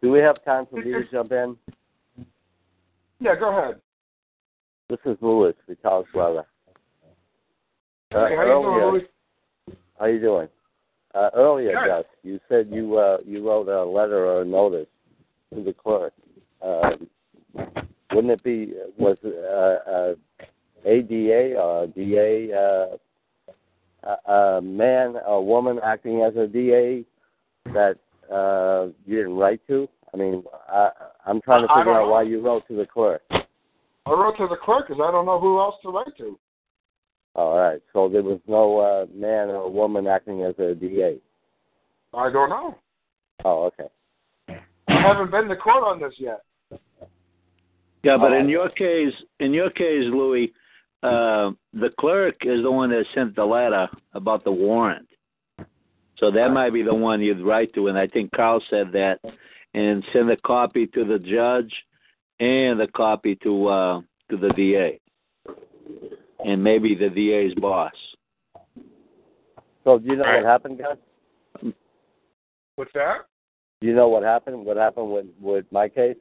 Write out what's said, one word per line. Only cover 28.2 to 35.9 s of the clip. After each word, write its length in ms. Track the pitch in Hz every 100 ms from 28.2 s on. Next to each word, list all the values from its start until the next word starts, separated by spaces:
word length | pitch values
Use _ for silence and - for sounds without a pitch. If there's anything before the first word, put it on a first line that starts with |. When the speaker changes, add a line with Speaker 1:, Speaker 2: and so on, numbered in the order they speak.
| _
Speaker 1:
uh, 580 | 98 98 98 92 95 92 80 -
you 100 | 107
didn't 200 | 98 90
write 240 | 98 117 _
to? 200 | 135 139 _ _
I 40 | 95
mean, 240 | 95 92 90 71 71
I, 220 | 98 101 - 80 _
I'm 160 | 95 107
trying 260 | - 123 117
to 60 |
Speaker 2:
I, 40 | 151
I 40 |
Speaker 1:
figure 120 | 170
Speaker 2:
don't 100 | 113
Speaker 1:
out 40 | 107
Speaker 2:
know. 60 |
Speaker 1:
why 100 | 110
you 180 | 113 110
wrote 240 | 120 117 -
to 80 | 107
the 80 | 101
clerk. 360 | - 110 82 _
Speaker 2:
I 800 | - - _ _ _ _ _ -
wrote 260 | 156 208 214
to 80 | 190
the 80 | 170
clerk 260 | - 240 277
'cause 100 | 143
I 80 | 156
don't 140 | 175 180
know 120 | 180
who 180 | 185 190
else 180 | 196 202
to 80 | 190